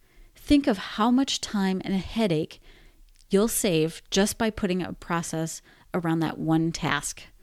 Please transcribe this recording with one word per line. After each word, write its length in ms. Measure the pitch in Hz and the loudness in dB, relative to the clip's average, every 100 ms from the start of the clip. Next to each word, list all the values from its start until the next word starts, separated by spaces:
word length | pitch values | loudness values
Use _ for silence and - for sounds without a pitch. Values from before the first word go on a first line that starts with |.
| _ - - - | _ -20 -20 -10
Think 320 | - 294 285 | 2 4 4
of 100 | 202 | -2
how 320 | - - 226 | -4 0 2
much 280 | 247 269 - | 2 2 -2
time 420 | - 208 190 185 - | -4 0 0 0 -2
and 80 | |
a 40 | 190 | -4
headache 640 | - 226 214 156 - - - - - - - - _ | -2 0 0 0 -2 -8 -20 -20 -20 -20 -20 -20 _
you'll 180 | 196 233 | 2 2
save 540 | - 208 160 160 - - | 2 2 2 0 -2 -4
just 260 | 190 208 - | 0 2 0
by 120 | 226 | -2
putting 320 | - 185 185 | 0 -2 -2
a 100 | 95 | -4
process 680 | - - 170 165 160 165 - - - - | -8 -4 -4 -2 -4 -4 -6 -16 -20 -8
around 260 | 180 170 165 | -4 0 0
that 180 | 151 - | 0 -2
one 360 | 156 160 165 | 2 2 2
task. 500 | - - 143 - - - - | 0 -2 -2 -4 -10 -18 -20